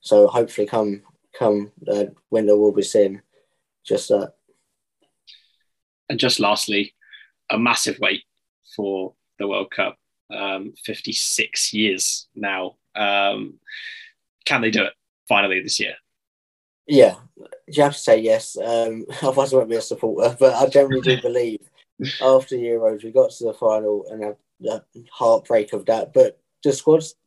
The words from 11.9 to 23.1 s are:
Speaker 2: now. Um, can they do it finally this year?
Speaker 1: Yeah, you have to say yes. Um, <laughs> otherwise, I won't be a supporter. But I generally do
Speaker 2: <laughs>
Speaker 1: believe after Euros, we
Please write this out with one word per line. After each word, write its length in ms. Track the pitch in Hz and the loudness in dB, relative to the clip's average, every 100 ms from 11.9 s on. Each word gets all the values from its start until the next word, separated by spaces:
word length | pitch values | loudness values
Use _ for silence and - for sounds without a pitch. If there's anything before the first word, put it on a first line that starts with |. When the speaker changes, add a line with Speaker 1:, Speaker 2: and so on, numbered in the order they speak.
| 92 - - - - | 0 -4 -6 -12 -10
Speaker 2:
now. 400 | 101 95 92 _ _ | -8 -6 -8 _ _
Um, 600 | - 101 101 101 107 - - _ - - - - _ _ _ | -6 -2 0 -2 -2 -8 -16 _ -18 -16 -18 -20 _ _ _
can 160 | - 135 | -4 -2
they 100 | 113 | 0
do 140 | 107 | -2
it 80 | 95 - _ _ - | -4 -6 _ _ -2
finally 320 | 104 101 92 | 0 0 -2
this 200 | 95 - | -4 -6
year? 140 | 101 - _ _ _ _ _ _ _ _ - | -6 -10 _ _ _ _ _ _ _ _ 0
Speaker 1:
Yeah, 300 | 143 113 - - _ - - _ | 6 6 4 -18 _ -20 -20 _
you 160 | 147 | 2
have 100 | 143 | 2
to 60 | 147 | 2
say 220 | - 110 | 2 2
yes. 360 | 110 110 - - | 4 0 -2 -10
Um, 500 | 113 117 113 113 107 | -4 -2 -2 -4 -8
<laughs> 100 | - | -4
otherwise, 300 | 139 131 135 | -2 0 2
I 40 | 131 | 2
won't 140 | 113 | 2
be 60 | 113 | -4
a 40 | |
supporter. 560 | - - 113 - 117 123 | -4 -6 -4 0 -2 4
But 160 | 131 | 4
I 140 | 120 135 | 4 2
generally 320 | 139 139 131 | 4 4 2
do 200 | 131 127 | 0 0
Speaker 2:
<laughs> 20 | |
Speaker 1:
believe 460 | 123 120 120 107 _ _ _ _ 135 - | 0 -2 -2 -6 _ _ _ _ -10 -2
after 320 | 131 131 127 | 4 4 2
Euros, 480 | 127 117 117 113 110 | -6 -2 0 0 -2
we 80 | 110 | -2